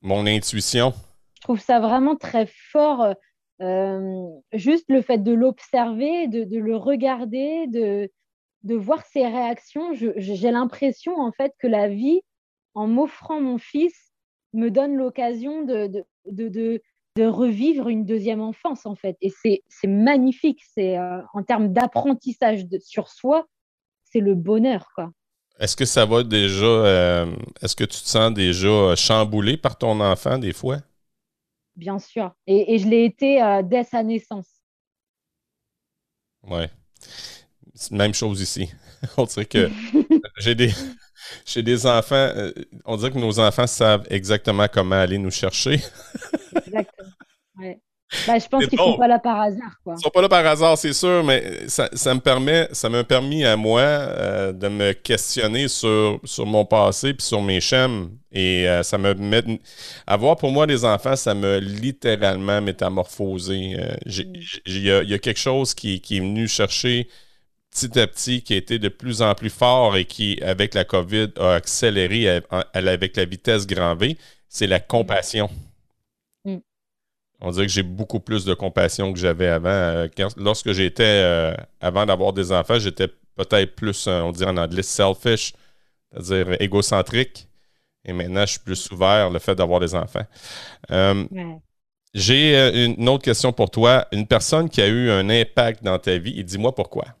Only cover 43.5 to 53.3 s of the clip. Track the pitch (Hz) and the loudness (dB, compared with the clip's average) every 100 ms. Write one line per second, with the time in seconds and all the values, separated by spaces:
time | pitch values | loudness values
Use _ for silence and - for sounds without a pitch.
43.5 | 101 120 - 110 107 - 98 95 104 - | 4 0 2 4 4 2 -6 0 0 2
44.5 | 101 104 107 92 95 92 98 95 92 95 | 2 2 2 2 2 2 0 -4 -2 -4
45.5 | - - 147 - - - - - - - | -2 0 0 -2 -16 -16 -16 -8 -10 -6
46.5 | 330 - 208 202 _ 190 _ - _ _ | -8 -6 -6 -8 _ -20 _ -20 _ _
47.5 | 196 185 180 _ _ _ - - 233 226 | -18 -16 -16 _ _ _ -8 0 0 2
48.5 | 269 269 254 190 226 247 240 240 214 208 | 0 2 4 4 4 4 4 2 -2 -2
49.5 | 202 240 - - 170 160 180 190 185 160 | -4 -12 -16 -14 -4 0 2 4 6 4
50.5 | 151 160 156 156 139 180 180 156 131 - | 4 4 4 2 0 2 2 4 2 0
51.5 | 90 - - 127 123 - 131 143 127 135 | -10 -8 -2 -2 -2 0 0 2 2 4
52.5 | 165 160 143 113 120 120 131 135 | 2 0 -2 -2 -2 2 2 2